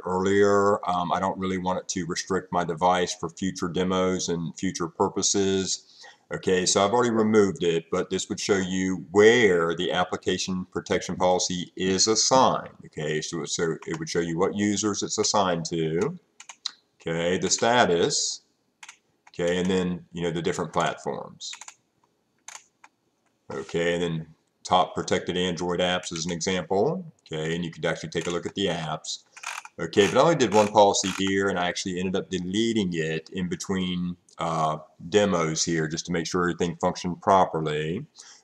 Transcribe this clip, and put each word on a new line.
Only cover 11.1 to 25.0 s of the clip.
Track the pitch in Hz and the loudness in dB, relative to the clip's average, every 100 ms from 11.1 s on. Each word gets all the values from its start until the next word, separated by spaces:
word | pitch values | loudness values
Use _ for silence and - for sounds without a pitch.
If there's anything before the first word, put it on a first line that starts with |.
| 90 | 0
policy | 90 90 - 87 82 - | 2 2 0 -4 -8 -4
is | 92 95 104 | -2 2 2
assigned. | 110 - 131 113 - - - - | 2 4 4 4 2 -6 -18 -18
Okay, | - 76 78 | -8 -4 -4
so, | - 82 73 | -4 -8 -6
so | - 85 76 - | -2 -2 -4 -6
it | 80 | -8
would | 80 | -4
show | 87 | -4
you | 85 82 | -2 0
what | 92 101 | -2 2
users | 104 101 107 98 | 0 2 -2 -2
it's | 104 - | -4 -2
assigned | 208 107 190 85 80 | 0 2 2 0 -2
to. | 82 80 82 127 180 _ _ - - - - _ _ | -2 -2 0 -2 -4 _ _ -20 -14 -14 -14 _ _
Okay, | 82 82 85 92 | -6 -2 0 0
the | 92 | 0
status, | - 117 123 101 85 117 - - - _ _ _ _ - - _ _ _ | 0 2 4 4 4 2 0 -4 -8 _ _ _ _ -20 -20 _ _ _
okay, | - 87 90 | -4 0 0
and | 90 | 2
then, | 92 90 87 - | 2 0 -4 -8
you | 87 | -4
know, | 85 | -2
the | 85 | -2
different | 87 87 80 | -2 -4 -4
platforms. | 87 78 - - 67 - - - - - - _ _ _ _ _ _ - - _ _ - _ _ _ _ _ - | -2 -2 -4 -8 -8 -12 -14 -16 -16 -20 -20 _ _ _ _ _ _ -20 -20 _ _ -20 _ _ _ _ _ -12
Okay, | 69 67 85 85 | -10 -6 -2 0
and | 85 | 0
then | 87 80 80 - _ _ | -2 -4 -8 -18 _ _
top | - 92 - | 0 2 2
protected | - | -2